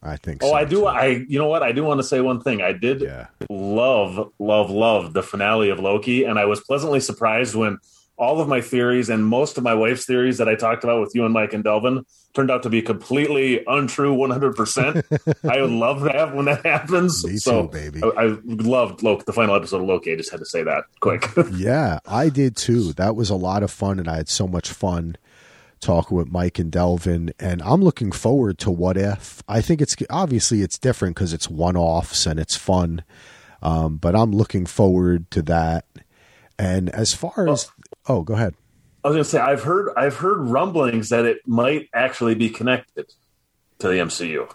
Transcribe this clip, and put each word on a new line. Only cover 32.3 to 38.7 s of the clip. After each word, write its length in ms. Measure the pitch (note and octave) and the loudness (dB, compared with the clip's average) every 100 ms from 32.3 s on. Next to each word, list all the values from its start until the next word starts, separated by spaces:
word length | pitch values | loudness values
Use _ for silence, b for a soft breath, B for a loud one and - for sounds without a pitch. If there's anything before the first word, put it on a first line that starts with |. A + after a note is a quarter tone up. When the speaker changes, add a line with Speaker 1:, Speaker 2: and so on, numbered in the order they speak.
| D#2 | -2
Speaker 1:
it's 160 | D#2+ - | -4 -6
fun, 480 | - F#2 F2 E2+ - B B B B B | 0 2 2 -2 -10 B B B B B
um, 360 | - D#2+ D#2+ D#2 | -2 0 0 0
but 180 | E2+ G2 | 0 2
I'm 160 | A2+ | 2
looking 340 | G2+ A2 G2+ F2 | 2 0 0 -4
forward 640 | - G2+ F#2 F2+ F2 E2 | 2 4 6 4 2 0
to 140 | - | -4
that. 420 | D#2 E2 D#2+ E2 - - _ b b b b _ | 0 2 2 -2 -4 -20 _ b b b b _
And 320 | G2 F#2 F2+ | -2 0 -2
as 240 | - A2+ | -2 -2
far 200 | - E3+ G#3 | -2 -6 -2
Speaker 2:
Well, 160 | F3 | 0
Speaker 1:
as, 160 | C#3 - _ - - - | 0 -2 _ -20 -20 -2
oh, 140 | B2 | -2
go 100 | D#2+ | 0
ahead. 220 | A2 A2 D#2 _ | 0 -2 -4 _